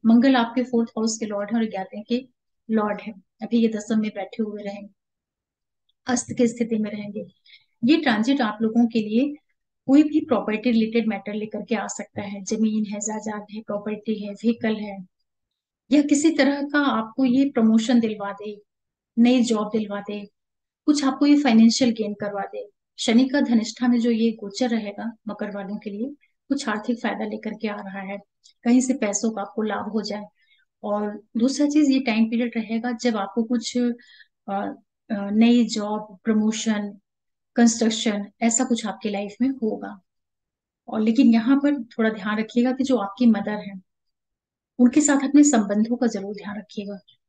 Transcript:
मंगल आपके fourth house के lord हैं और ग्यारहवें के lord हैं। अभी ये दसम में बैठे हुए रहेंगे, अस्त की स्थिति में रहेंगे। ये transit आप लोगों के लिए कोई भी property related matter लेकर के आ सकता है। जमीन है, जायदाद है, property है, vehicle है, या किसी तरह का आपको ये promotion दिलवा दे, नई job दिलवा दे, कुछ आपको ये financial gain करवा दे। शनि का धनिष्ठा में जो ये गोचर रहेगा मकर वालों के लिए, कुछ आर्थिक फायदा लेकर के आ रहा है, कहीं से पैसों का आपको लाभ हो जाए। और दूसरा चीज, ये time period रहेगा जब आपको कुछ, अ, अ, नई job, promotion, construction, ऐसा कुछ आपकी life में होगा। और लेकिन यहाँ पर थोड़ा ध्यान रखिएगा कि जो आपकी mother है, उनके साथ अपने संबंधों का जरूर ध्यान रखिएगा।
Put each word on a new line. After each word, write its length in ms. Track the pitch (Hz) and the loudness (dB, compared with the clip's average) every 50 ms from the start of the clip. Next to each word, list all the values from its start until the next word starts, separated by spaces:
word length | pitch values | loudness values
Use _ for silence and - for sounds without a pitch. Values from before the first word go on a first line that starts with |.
| - | 6
मंगल 300 | 220 226 240 233 277 262 | 6 6 6 6 6 4
आपके 280 | 247 226 226 - 254 247 | 4 2 0 -2 -4 -2
fourth 260 | 247 240 233 233 - | 0 0 0 0 -2
house 280 | _ 226 220 226 - - | _ -4 -2 -2 -2 -4
के 60 | 233 | -6
lord 240 | 208 208 202 208 202 226 | -6 -4 -6 -4 -4 -2
हैं 80 | 233 | -2
और 40 | 220 | -2
ग्यारहवें 380 | 214 - 190 190 185 - 208 214 _ | -2 -4 -8 -10 -8 -12 -16 -6 _
के 180 | 233 247 269 _ _ _ _ _ _ _ _ - | -4 -4 -4 _ _ _ _ _ _ _ _ -2
lord 320 | 220 220 208 208 208 - | -2 0 0 -2 -4 -6
हैं। 120 | - 214 220 - _ _ _ _ 220 | -10 -14 -16 -16 _ _ _ _ -6
अभी 140 | - 233 | 0 2
ये 100 | 233 226 | 2 2
दसम 340 | 220 220 208 214 - 226 220 | 2 0 -4 -4 -2 -2 0
में 100 | 208 214 - | 0 -2 -6
बैठे 280 | 202 190 - - - 220 | -8 -10 -10 -6 -6 -6
हुए 200 | 208 208 208 208 | -6 -6 -10 -10
रहेंगे, 260 | 196 202 202 202 202 _ _ _ _ _ _ _ _ _ _ _ _ _ _ _ _ _ _ _ _ _ _ _ | -10 -12 -12 -16 -20 _ _ _ _ _ _ _ _ _ _ _ _ _ _ _ _ _ _ _ _ _ _ _
अस्त 200 | - 247 247 - - - | -4 -4 -4 -4 -6 0
की 100 | - 247 | 0 0
स्थिति 300 | 226 226 - 233 226 226 | 0 0 -2 -4 -2 -2
में 140 | 214 214 202 | -4 -4 -4
रहेंगे। 340 | 214 208 208 208 196 214 - - _ _ _ _ - _ _ _ _ _ - | -6 -10 -12 -10 -12 -12 -12 -12 _ _ _ _ -20 _ _ _ _ _ 2
ये 140 | 233 320 | 2 2
transit 440 | 330 311 277 220 208 226 262 277 285 | 4 4 2 2 2 2 0 2 2
आप 160 | 233 208 214 - | 0 -2 -2 -2
लोगों 260 | 226 220 220 233 240 | -4 0 2 2 2
के 120 | 226 - 226 | 2 2 -2
लिए 360 | 208 208 214 233 277 294 294 - _ _ _ _ _ _ _ _ _ | -2 0 0 0 0 0 -4 -10 _ _ _ _ _ _ _ _ _
कोई 180 | - 269 294 302 | 6 6 6 6
भी 220 | 302 302 311 - | 6 2 -2 0
property 460 | - 247 202 - - 214 214 - 247 | 2 -2 0 0 -2 -4 0 0 2
related 360 | 226 226 220 220 220 233 220 | 2 2 2 2 0 0 0
matter 260 | 220 202 196 - 208 208 | 0 -4 -4 -6 -8 -6
लेकर 280 | 214 214 214 208 208 | -6 -8 -8 -10 -12
के 140 | 208 - 226 | -6 -6 -6
आ 120 | 202 190 | -4 -4
सकता 340 | - - - 196 _ _ 214 | -8 -10 -12 -14 _ _ -10
है। 220 | 208 196 202 196 190 | -10 -8 -10 -12 -6
जमीन 420 | - 226 208 220 220 214 220 214 | -6 -2 0 0 0 0 -2 -4
है, 140 | 196 208 208 | -4 -6 -6
जायदाद 460 | 214 214 214 220 214 220 208 208 202 _ | -6 -6 -6 -6 -6 -8 -8 -8 -10 _
है, 100 | 202 214 | -14 -14
property 640 | 226 - 208 202 - 214 214 208 - 226 214 196 202 | -10 -8 -8 -8 -6 -6 -8 -6 -4 -6 -6 -6 -6
है, 80 | 202 202 | -12 -12
vehicle 420 | - - 233 233 233 - 220 220 | -2 -2 -2 -2 0 -2 -4 -4
है, 300 | 202 208 208 196 196 185 _ _ _ _ _ _ _ _ _ _ _ _ _ _ _ _ _ | -4 -6 -10 -10 -14 -16 _ _ _ _ _ _ _ _ _ _ _ _ _ _ _ _ _
या 100 | 247 294 | 2 2
किसी 300 | 285 285 294 277 302 330 | 4 4 2 4 4 2
तरह 300 | - - 269 269 277 285 | 4 4 2 2 2 -2
का 180 | 294 285 - 294 | -4 -2 0 0
आपको 460 | 285 269 226 220 226 - - - 269 | 0 0 -2 -2 -4 -6 -2 0 0
ये 240 | 247 240 269 277 285 | 2 4 2 2 2
promotion 500 | - 240 220 220 220 226 220 247 254 240 | 2 2 4 4 4 4 4 4 2 2
दिलवा 320 | 226 214 214 196 196 202 | 2 2 -4 -6 -8 -10
दे, 300 | 196 202 208 214 208 202 _ _ _ _ _ _ _ _ _ _ _ 226 | -10 -10 -12 -14 -14 -14 _ _ _ _ _ _ _ _ _ _ _ 4
नई 240 | 233 240 254 254 226 | 4 6 6 4 4
job 240 | 226 226 208 202 | 2 0 -2 -2
दिलवा 340 | 202 - 220 214 196 202 202 | -2 -2 -4 -4 -4 -8 -8
दे, 240 | 196 - 208 208 202 202 _ _ _ _ _ _ _ _ _ _ _ | -8 -10 -10 -12 -12 -16 _ _ _ _ _ _ _ _ _ _ _
कुछ 200 | 302 294 285 269 | 0 0 2 0
आपको 200 | 269 269 - 294 | -2 0 2 4
ये 160 | 285 294 285 | 6 6 6
financial 500 | 294 254 220 226 226 233 226 - 269 233 | 6 6 6 8 8 6 6 4 2 2
gain 220 | 220 220 214 208 208 | 2 0 -4 -6 -6
करवा 280 | 208 208 202 202 196 | -6 -8 -6 -6 -6
दे। 280 | 202 - - - - - _ _ _ _ _ - | -8 -8 -10 -14 -14 -14 _ _ _ _ _ -6
शनि 300 | - - 226 240 269 262 | -2 2 4 4 4 4
का 120 | 262 285 | 2 0
धनिष्ठा 460 | - - 233 220 214 - - - 247 | 2 2 2 0 0 -2 -6 -2 0
में 120 | 247 240 240 | 2 2 2
जो 120 | 226 240 | 2 2
ये 200 | 233 220 226 226 | 2 2 2 0
गोचर 380 | 220 220 208 202 196 - 254 247 | 0 -4 -12 -12 -4 -4 -2 0
रहेगा 480 | 240 220 208 202 202 - 208 233 226 _ _ | 0 -2 -4 -6 -10 -8 -10 -10 -10 _ _
मकर 280 | 214 202 - 214 202 196 | -12 -8 -8 -8 -8 -8
वालों 220 | 202 196 190 208 | -10 -10 -8 -10
के 120 | 208 - 214 | -10 -10 -10
लिए, 200 | 196 208 233 285 294 _ _ _ _ _ _ | -8 -8 -8 -8 -10 _ _ _ _ _ _
कुछ 220 | _ 175 - - 220 | _ -6 -4 -4 -4
आर्थिक 320 | 214 214 220 - 240 233 - | -6 -4 -4 -6 -6 -4 -4
फायदा 220 | 214 - 208 220 | -6 -4 -4 -6
लेकर 280 | 214 214 220 - 214 220 | -8 -8 -8 -10 -10 -10
के 140 | - - | -8 -8
आ 80 | 208 208 | -8 -8
रहा 260 | 208 202 190 185 196 | -8 -12 -12 -12 -12
है, 160 | 190 190 196 202 - _ _ _ _ - _ _ _ | -10 -10 -12 -12 -14 _ _ _ _ -20 _ _ _
कहीं 180 | 233 240 262 | 2 4 4
से 120 | 247 254 247 | 4 2 -2
पैसों 380 | - 226 202 196 - - 226 | -2 -2 -4 -2 -2 -4 -4
का 100 | 220 202 | -4 -4
आपको 200 | 202 - - 220 | -8 -6 -6 -6
लाभ 300 | 214 214 202 202 214 220 | -4 -4 -4 -6 -6 -4
हो 100 | 196 220 | -4 -6
जाए। 220 | 196 - 202 214 202 - _ _ _ _ _ _ _ _ _ _ - | -4 -4 -8 -10 -10 -16 _ _ _ _ _ _ _ _ _ _ -6
और 400 | 208 208 208 208 208 208 - _ _ _ | -4 -4 -4 -4 -6 -8 -12 _ _ _
दूसरा 300 | 226 226 269 269 - 294 | 0 0 2 2 2 0
चीज, 240 | 285 294 302 294 269 | 2 4 4 4 4
ये 80 | 262 262 | 4 2
time 260 | 262 240 214 226 226 | 2 0 2 2 2
period 260 | 220 240 226 247 233 - | 2 0 -2 -2 -2 -4
रहेगा 340 | 233 220 202 226 226 226 247 | -6 -6 -4 -6 -4 -4 -6
जब 260 | 240 226 - 247 220 | -8 -2 -2 -2 -2
आपको 260 | 214 202 202 - 240 226 | -2 -6 -4 -4 -4 -2
कुछ, 340 | 226 247 233 226 - - | -2 -2 -4 -4 -4 -4
अ, 140 | 247 247 240 240 240 - _ - - - _ _ _ _ - | -2 -2 -2 -2 -6 -12 _ -20 -20 -20 _ _ _ _ -8
अ, 260 | 196 202 202 196 202 - _ _ _ _ _ _ | -6 -6 -6 -6 -10 -12 _ _ _ _ _ _
नई 540 | 220 202 202 202 208 220 226 240 240 247 233 | -6 -6 -4 -2 4 4 6 6 6 4 4
job, 520 | - - 220 202 208 214 214 - - 180 _ _ | 2 -2 -6 -4 -4 -6 -6 -8 -12 -20 _ _
promotion, 760 | 226 214 214 214 220 220 - - 226 214 208 208 202 202 - _ _ _ _ _ _ _ _ _ _ _ | 0 2 2 2 0 0 -2 -2 -2 -2 -2 -4 -8 -10 -16 _ _ _ _ _ _ _ _ _ _ _
construction, 680 | 240 240 226 - - 233 226 220 - - 233 208 202 202 - _ _ | 4 4 4 4 2 0 0 0 0 -2 -2 -2 -2 -6 -10 _ _
ऐसा 220 | 226 233 226 - 254 | -2 0 2 0 0
कुछ 220 | - 240 226 226 | 0 0 -2 -2
आपकी 240 | 202 - - - 214 | -8 -8 -6 -6 -6
life 260 | 202 202 208 202 208 _ | -4 -4 -6 -8 -4 _
में 80 | 233 269 | -2 -2
होगा। 500 | 269 262 226 214 - - 208 196 208 190 _ _ _ _ _ _ _ _ _ _ _ _ _ _ _ _ _ | -2 -2 -4 -4 -4 -4 -10 -12 -14 -16 _ _ _ _ _ _ _ _ _ _ _ _ _ _ _ _ _
और 140 | - 226 220 | -8 -4 0
लेकिन 260 | 214 226 226 254 262 | 0 2 4 6 6
यहाँ 300 | 233 226 226 220 240 277 | 6 6 4 4 4 2
पर 260 | 285 285 285 294 269 226 | 4 4 0 0 -2 -6
थोड़ा 260 | - - - 220 220 | -10 -4 -2 -2 -2
ध्यान 300 | 220 214 185 208 214 220 | -2 -2 -6 -4 -4 -4
रखिएगा 320 | 220 220 - 240 240 254 | -4 -2 0 0 0 0
कि 120 | 254 262 254 | 0 -2 0
जो 140 | 254 262 | 0 0
आपकी 280 | 214 196 196 - - 247 | 0 0 -4 -2 2 4
mother 320 | 233 214 196 - 214 208 208 208 202 | 4 4 4 0 -4 -6 -6 -8 -12
है, 120 | 196 190 _ _ _ _ _ _ _ _ _ _ _ _ _ _ _ _ _ _ _ - | -14 -16 _ _ _ _ _ _ _ _ _ _ _ _ _ _ _ _ _ _ _ 4
उनके 220 | 247 240 - 302 | 4 6 6 4
साथ 280 | 294 294 277 277 269 254 | 4 4 2 2 2 4
अपने 140 | - 294 294 | 6 8 8
संबंधों 520 | 285 - 226 202 190 202 214 220 233 247 | 8 6 4 2 2 2 0 2 0 0
का 120 | 247 254 | 0 0
जरूर 280 | 233 226 196 196 202 214 | -2 -2 -4 -8 -8 -10
ध्यान 220 | 196 196 202 208 | -10 -10 -12 -12
रखिएगा। 420 | 220 - _ - 214 202 202 202 190 _ _ _ _ _ | -12 -14 _ -12 -12 -10 -10 -12 -14 _ _ _ _ _